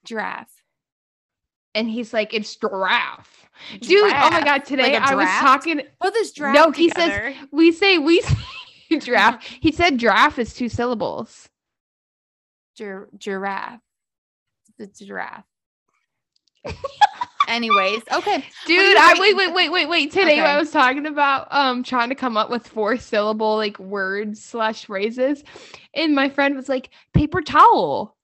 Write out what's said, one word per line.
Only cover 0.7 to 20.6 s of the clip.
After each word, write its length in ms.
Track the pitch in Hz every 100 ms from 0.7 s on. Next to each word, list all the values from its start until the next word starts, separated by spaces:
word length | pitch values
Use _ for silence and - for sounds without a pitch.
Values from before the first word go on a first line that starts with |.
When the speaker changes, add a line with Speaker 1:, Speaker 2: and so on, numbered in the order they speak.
| _ _ _ _ _ _ _ _ _ _
Speaker 2:
And 120 | 214 226
he's 240 | 226 220
like, 220 | 226 214
"It's 220 | 220 214
giraffe." 920 | - 214 190 190 233 156 - _ _ _ _ - 196
Dude, 220 | 240 392
oh 60 | 415
my 40 | 285 311 330
Speaker 1:
Giraffe? 40 |
Speaker 2:
God, 220 | 302 285
today 280 | 277 269 254
Speaker 1:
Like 100 | 233
a 80 | 269
Speaker 2:
I 20 |
was 120 | 233
Speaker 1:
giraffe? 160 | 185 202
Speaker 2:
talking 400 | 262 269 320 311 - _
Speaker 1:
Put 120 | 370
this 160 | 427 381
giraffe 240 | - 285
Speaker 2:
No, 160 | 285 320
he 180 | 277 339
says, 220 | - 339
Speaker 1:
together. 240 | 202 233 269 285
Speaker 2:
we 200 | 294 330
say, 280 | 330 392 359
we 220 | 285 349
<laughs> 680 | - - - - - _ _
say 80 | 311
giraffe. 480 | 240 226 214 240 -
Speaker 1:
<laughs> 80 | -
Speaker 2:
He 100 | 320
said 280 | 302 349 254
giraffe 400 | 233 196 294 285
is 160 | 226
two 120 | - 240
syllables. 800 | - 240 233 143 76 226 - _ _ _ _ _ _ _ _ _ _ _ _ _
Speaker 1:
Gir-, 340 | - 208 190 202 202
giraffe. 640 | 208 190 196 190 - 240 _ _ _ _ _ _ _ _ _ _
It's 200 | 202 _
a 40 |
giraffe. 400 | 196 196 - - _ _ _ _ _ _ _ _ _ _ _ _
Speaker 2:
<laughs> 80 | - - 554 - 807 - - _ -
Speaker 1:
Anyways, 540 | 233 233 202 190 220 -
okay. 220 | 311 403 381
What 60 | - -
do 120 | - 349
Speaker 2:
Dude, 0 |
Speaker 1:
you 180 | 392 370
Speaker 2:
I, 140 | 330
Speaker 1:
rate 60 | 339
Speaker 2:
wait, 160 | 403
wait, 180 | 392 370
wait, 160 | 359 330
wait, 180 | 349 294
wait. 220 | 339 294
Today 280 | 381 359 302
Speaker 1:
Okay. 20 |
Speaker 2:
I 160 | 285
was 140 | 285